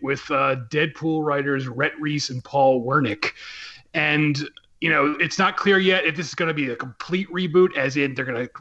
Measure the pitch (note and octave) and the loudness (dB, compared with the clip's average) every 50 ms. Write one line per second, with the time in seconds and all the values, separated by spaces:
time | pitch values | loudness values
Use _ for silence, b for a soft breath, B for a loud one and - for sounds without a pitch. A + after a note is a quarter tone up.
0 | - C3+ C#3 - - - D3+ - C#3 C#3 C3 C3 A#2+ G#2+ - D3+ D#3+ D#3 - - | -4 -4 -4 -4 -4 -2 0 0 2 0 0 -2 -4 -4 -2 -2 -2 -2 -4 -4
1 | D#3 D#3+ D#3+ D#3 D3+ D3+ C#3+ C#3+ C#3 C#3+ C#3 C3+ C3 B2+ A#2+ B2 C#3+ D#3 D#3 D#3 | -4 -2 -2 0 0 0 0 0 0 0 -2 -2 -2 -4 -4 -2 -2 -2 -2 -4
2 | D3+ D3+ D3+ C#3+ - - C3 B2 - - - C#3 C3+ C3+ C3 B2+ A2+ B2+ C3+ D3+ | -4 -2 -2 -2 -4 -4 -6 -10 -8 -2 0 4 4 4 4 2 2 0 0 2
3 | C3+ A2 G#2 - - - B B B B B B B B B B B _ - E3 | 2 0 -2 -4 -6 -6 B B B B B B B B B B B _ 0 2
4 | D3+ D3+ D3+ D3+ D3+ D3+ C#3+ C#3 D3+ - - - - _ _ _ E3+ D#3+ D#3+ D3 | 2 4 4 4 4 2 0 -2 -4 -8 -12 -18 -20 _ _ _ 0 2 2 4
5 | C#3+ D3+ D3 - E3+ D#3 - - F#3+ G3 G3 - - G3+ G3 F#3+ F#3+ F#3 F#3 F#3 | 2 2 2 0 -2 -2 0 2 2 2 0 2 2 4 4 4 4 4 4 2
6 | D#3 E3 D#3 D#3+ E3+ - - - F3 E3 D#3 D3 C#3+ C3 A#2+ - C3+ C3 A#2 - | 2 0 -2 -4 -6 -6 -4 -2 -2 -2 0 -2 -2 -4 -4 -6 -8 -10 -12 -14
7 | - - F3 F#3 G3 - E3 F3+ F#3 F3 D3+ F3+ F#3 F#3 - - C3 C#3 C3 D3 | -6 -4 -4 -4 -2 -4 -4 -4 -2 2 4 6 6 6 4 0 -2 0 0 0
8 | C#3 C#3 C3 B2 C3 C3 B2 A#2 B2+ B2 - - | 0 0 -2 -4 -4 -4 -4 -6 -6 -8 -10 -16